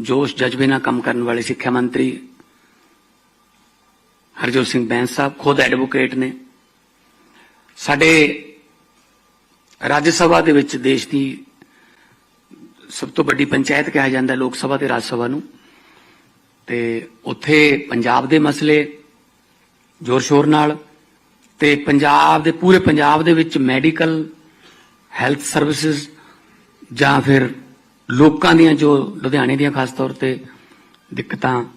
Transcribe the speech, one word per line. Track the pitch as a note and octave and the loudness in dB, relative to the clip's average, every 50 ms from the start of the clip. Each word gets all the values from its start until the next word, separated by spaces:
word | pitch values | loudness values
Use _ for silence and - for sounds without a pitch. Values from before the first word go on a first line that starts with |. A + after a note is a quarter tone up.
ਜੋਸ਼ | A#2 B2 B2+ C#3 C#3+ - - | -4 -2 -2 0 -2 -2 -2
ਜਜ਼ਬੇ | - B2+ B2 B2 B2+ C3+ | -4 -4 -4 0 0 0
ਨਾਲ | C3+ C3+ C3 | 0 0 0
ਕੰਮ | B2+ C3+ B2+ B2 | -2 -2 -4 -2
ਕਰਨ | A2+ B2+ A#2 A#2+ A#2+ | -4 -4 -4 -4 -2
ਵਾਲੇ | A#2+ A#2 A#2+ | -2 -4 -4
ਸਿੱਖਿਆ | A#2 - B2 - - B2+ | -4 -6 -8 -6 -4 -2
ਮੰਤਰੀ | B2+ B2+ B2 A#2+ B2 C3+ C3 C3 - - - - _ _ _ _ _ _ _ _ _ _ _ _ _ _ _ _ _ _ _ _ _ _ _ _ _ _ _ _ _ _ _ _ _ _ _ _ _ _ _ _ _ - - | -2 -2 -2 -2 -2 -2 -2 -2 -4 -8 -14 -20 _ _ _ _ _ _ _ _ _ _ _ _ _ _ _ _ _ _ _ _ _ _ _ _ _ _ _ _ _ _ _ _ _ _ _ _ _ _ _ _ _ -8 -6
ਹਰਜੋਤ | B2 A#2+ C3 B2 | -2 0 0 -2
ਸਿੰਘ | - - B2+ A#2 | 0 -2 -2 -2
ਬੈਂਸ | A2+ A#2+ A#2+ B2 B2 | 0 -2 -2 -2 -2
ਸਾਹਿਬ, | - - C#3 C#3 - - | -2 -4 -4 -4 -4 -2
ਖੁਦ | - C#3+ C#3+ C3+ | 0 0 2 2
ਐਡਵੋਕੇਟ | C3 B2 C3 B2+ C3 C3 C3+ C3 C3 - C3 | 2 0 0 -2 -2 -2 -2 -2 -2 -2 -2
ਨੇ। | B2+ C3 B2+ C3 - - _ _ _ _ _ _ _ _ _ _ _ _ _ _ _ _ _ _ _ _ _ _ _ _ _ _ | -4 -6 -6 -8 -12 -20 _ _ _ _ _ _ _ _ _ _ _ _ _ _ _ _ _ _ _ _ _ _ _ _ _ _
ਸਾਡੇ | - - - D3 C#3 D#3+ D#3+ E3 D#3 D3 C#3+ - - - - - _ _ _ _ _ _ _ _ _ _ _ _ _ _ _ _ _ _ _ _ _ _ _ _ _ - B2 | -10 -4 -4 0 2 4 4 6 4 4 2 0 -6 -14 -20 -20 _ _ _ _ _ _ _ _ _ _ _ _ _ _ _ _ _ _ _ _ _ _ _ _ _ -4 -2
ਰਾਜ | C#3+ D3 D3 E3+ | -2 2 2 0
ਸਭਾ | E3 - F3 E3 E3+ E3 | 2 2 2 4 4 4
ਦੇ | - D#3 | 4 4
ਵਿੱਚ, | D3 C#3+ C#3+ - - | 2 2 2 0 -6
ਦੇਸ਼ | B2+ B2 C3+ C3+ - - | -4 -2 -2 -2 -2 -4
ਦੀ | - - C#3 C#3 C3+ B2+ - - _ _ _ - _ _ _ _ _ _ _ _ _ _ _ _ _ _ _ _ _ - - - - _ _ - - | -4 -4 -4 -4 -4 -8 -12 -18 _ _ _ -20 _ _ _ _ _ _ _ _ _ _ _ _ _ _ _ _ _ -20 -20 -20 -20 _ _ -20 -18
ਸਭ | - - - - | -14 -12 -12 -6
ਤੋਂ | - - D3 | -4 -2 -2
ਵੱਡੀ | - C3+ C3+ C#3+ | -2 0 -2 -2
ਪੰਚਾਇਤ | C#3 C#3+ C3+ C3 - C#3+ D3 D3 - | -2 -2 -2 0 0 -2 -2 -2 -2
ਕਿਹਾ | - C#3+ C3+ C3 | -2 -2 0 0
ਜਾਂਦਾ | C3 C3 B2+ C3 C3 | -2 -2 -2 -2 -2
ਲੋਕ | C3 B2+ B2+ B2+ | -2 -4 -6 -6
ਸਭਾ | - - C3+ C#3 | -8 -6 -4 -4
ਤੇ | C3+ C#3 | -4 -2
ਰਾਜ | C3 A#2+ A#2 A2 | -4 -4 -4 -6
ਸਭਾ | - B2+ A#2 A#2+ | -6 -6 -6 -4
ਨੂੰ, | B2 C3+ D3+ - - - _ _ _ _ _ _ _ _ _ _ _ _ _ _ _ _ _ _ _ _ _ _ | -4 -6 -8 -10 -14 -20 _ _ _ _ _ _ _ _ _ _ _ _ _ _ _ _ _ _ _ _ _ _
ਤੇ | - A#2+ A#2+ A#2 A#2 A2+ A#2 - - _ _ _ | -8 -6 -4 -4 -4 -6 -6 -10 -12 _ _ _
ਉੱਥੇ | B2+ B2+ - - D3 D#3 D#3 D3+ D3 C#3 - - - | -12 -12 -8 -2 2 4 4 4 4 2 0 -2 -4
ਪੰਜਾਬ | B2 A#2+ A2+ A#2+ B2 B2+ C3 | -4 -2 0 2 0 0 2
ਦੇ | C3 D#3+ D#3 | 2 2 2
ਮਸਲੇ | D3+ D3 C#3+ C#3+ D#3 D3+ D3+ D3+ D3 - - - _ _ _ _ _ _ _ _ _ _ _ _ _ _ _ _ _ _ _ _ - | 2 2 0 -2 0 2 2 2 0 -4 -10 -18 _ _ _ _ _ _ _ _ _ _ _ _ _ _ _ _ _ _ _ _ -4
ਜ਼ੋਰ-ਸ਼ੋਰ | A#2+ B2 C3 - - D3 C#3+ D3 | -2 -2 -2 0 2 2 2 4
ਨਾਲ, | D3+ D3+ D3+ D3+ D3+ D3+ D3+ - _ _ _ _ _ _ _ _ _ _ _ _ _ _ _ | 4 2 2 2 0 -2 -6 -12 _ _ _ _ _ _ _ _ _ _ _ _ _ _ _
ਤੇ | D3+ D3 D3 | 0 0 2
ਪੰਜਾਬ | C#3+ - D#3 C#3+ C#3 C#3+ C#3+ C#3+ D3+ D3+ D3+ D#3+ D#3+ D3+ | 0 0 0 2 2 4 4 4 4 4 4 2 2 2
ਦੇ, | E3 | -2
ਪੂਰੇ | E3 E3 F3+ F#3 F#3 F3+ | -2 2 4 4 4 4
ਪੰਜਾਬ | F#3 F3 D3+ D3+ D3 D3 D3+ D#3 D#3+ | 4 2 2 2 4 2 2 2 4
ਦੇ | E3+ E3 | 4 4
ਵਿੱਚ | D#3+ D#3+ D#3+ - | 2 2 0 -2
ਮੈਡੀਕਲ, | D3 C3 B2+ B2+ C3+ C#3 D#3+ D#3 - D#3+ D#3+ D#3+ D#3+ D#3 - - _ _ _ _ _ _ - _ _ _ _ _ _ _ _ | 0 0 0 0 2 0 0 0 0 -2 -2 -2 -4 -6 -10 -14 _ _ _ _ _ _ -20 _ _ _ _ _ _ _ _
ਹੈਲਥ | - - B2+ B2+ C#3+ C#3+ | -8 -4 -2 -2 -2 -4
ਸਰਵਿਸਿਜ਼ | - - - D3+ - D3+ D3 C#3 D3+ D#3 D3+ C#3+ - - - - - - _ _ _ _ _ _ _ _ _ _ - _ A#2+ | -6 -4 -2 -2 -2 -2 -2 -2 -2 -4 -4 -4 -8 -14 -20 -20 -20 -20 _ _ _ _ _ _ _ _ _ _ -20 _ -4
ਜਾਂ | A#2 C#3+ C#3 C#3+ C3+ | 0 2 2 2 2
ਫਿਰ | A#2+ C3+ C#3 C3+ B2+ A#2+ - - - - - _ _ _ _ _ _ - | 2 2 2 2 2 0 -6 -12 -18 -20 -20 _ _ _ _ _ _ -6
ਲੋਕਾਂ | B2 B2+ D3 D3 D3+ - F#3 F3 E3 | 2 4 4 4 4 4 2 4 6
ਦੀਆਂ | E3 E3 D#3+ D3 | 6 6 6 4
ਜੋ | C#3+ D3+ D3 C#3+ C#3 C3 G#2 - - B2+ | 4 2 2 2 2 0 -4 -8 -8 -6
ਲੁਧਿਆਣੇ | C3 C#3 C#3+ B2 B2+ C#3 | -2 -2 0 0 0 0
ਦੀਆਂ | C3+ C#3+ C#3+ | 0 -2 -2
ਖਾਸ | C#3+ C3+ C3 B2+ | 0 -2 -4 -4
ਤੌਰ | - - C3 C3 | -4 -6 -6 -6
ਤੇ | C3+ - C3+ C3 B2+ - - - - - _ _ - _ _ _ _ _ _ _ F#2 | -6 -6 -6 -6 -6 -6 -12 -18 -20 -20 _ _ -20 _ _ _ _ _ _ _ -12
ਦਿੱਕਤਾਂ | G2 - - - G2 - B2+ B2+ B2 A#2 A#2+ - | -12 -10 -10 -8 -4 -2 -2 -2 -2 -4 -8 -14